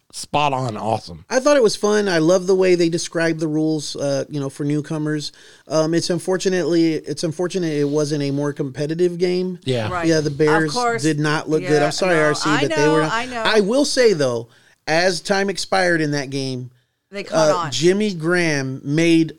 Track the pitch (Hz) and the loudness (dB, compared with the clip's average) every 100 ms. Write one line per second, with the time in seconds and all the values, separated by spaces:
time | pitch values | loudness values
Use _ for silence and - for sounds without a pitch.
0 | _ - - 147 147 131 131 104 107 110 | _ -16 -4 0 0 0 -4 -4 -2 -4
1 | - 82 - 247 285 285 214 - 208 208 | -4 -16 -4 0 2 4 4 2 0 2
2 | 202 170 160 190 180 190 185 175 170 165 | 2 2 4 2 2 2 4 4 2 -2
3 | - 170 165 160 165 151 156 156 143 - | -4 -2 -2 -2 -2 0 0 -2 -4 -6
4 | 143 139 - 147 135 - 143 151 143 156 | -2 -2 -4 -6 -6 -4 -2 -2 -4 -4
5 | 151 151 143 - - - - 156 160 165 | -4 -4 -6 -14 -20 -20 -4 0 2 0
6 | - 170 - 185 196 185 151 170 165 156 | 0 -2 -2 -2 0 0 0 2 2 0
7 | - 147 165 151 175 160 160 147 143 151 | -6 -6 -6 -4 -4 -2 -2 0 0 0
8 | 147 151 139 139 147 139 139 135 151 165 | -2 -2 -2 -2 -4 -4 -6 -4 -4 0
9 | 180 175 180 180 185 175 135 123 107 180 | -2 0 -2 -2 -4 -6 -4 -2 -2 -2
10 | 165 160 151 143 151 160 156 240 240 233 | 2 2 0 2 4 4 2 0 -2 0
11 | 151 151 151 156 - 156 180 151 151 - | 0 0 0 -2 -2 -2 2 2 2 0
12 | 185 165 151 143 151 147 - 151 151 156 | 2 4 2 0 0 0 0 2 2 2
13 | - 226 254 240 214 214 196 262 285 262 | 0 -2 -4 -4 2 2 2 2 0 2
14 | 233 165 131 120 120 _ _ _ - 165 | 2 4 0 -2 -8 _ _ _ -2 2
15 | 185 170 - 196 196 180 - 190 180 165 | 2 -2 -2 0 0 -4 -2 0 2 2
16 | 151 143 135 139 135 127 123 _ _ _ | 0 -2 -4 -6 -4 -6 -10 _ _ _
17 | _ 202 - 160 156 175 156 123 170 196 | _ -12 -4 2 2 2 -2 0 2 2
18 | 214 175 160 180 165 143 131 131 139 151 | 0 -2 -2 0 0 0 -4 -6 -2 2
19 | 165 165 160 | 4 4 2